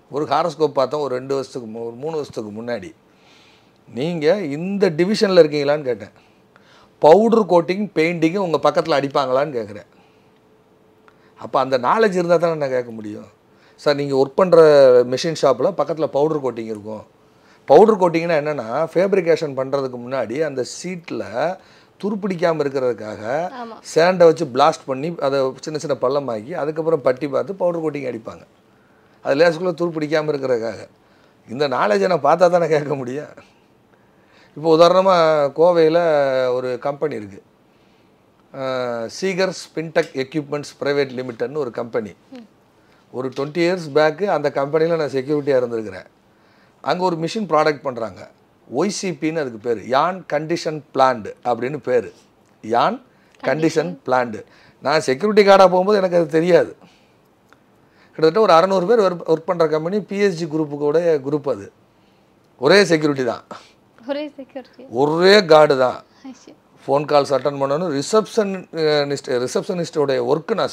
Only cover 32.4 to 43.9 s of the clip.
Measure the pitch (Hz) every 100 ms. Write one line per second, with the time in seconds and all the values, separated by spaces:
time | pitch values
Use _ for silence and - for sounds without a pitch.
32.4 | 175 175 160 151 143 139 123 139 131 -
33.4 | - _ _ _ _ _ _ _ _ _
34.4 | _ 147 160 160 170 185 190 175 160 156
35.4 | 139 143 175 170 156 165 170 147 139 131
36.4 | 127 127 127 120 143 147 156 113 104 95
37.4 | - _ _ _ _ _ _ _ _ _
38.4 | _ 139 131 127 123 117 113 - 190 185
39.4 | 185 165 - 160 165 170 160 135 131 156
40.4 | 139 147 139 - 139 143 131 120 127 113
41.4 | 120 151 123 117 120 120 107 - _ 254
42.4 | 214 _ _ _ _ _ _ 123 131 139
43.4 | 143 170 170 185 156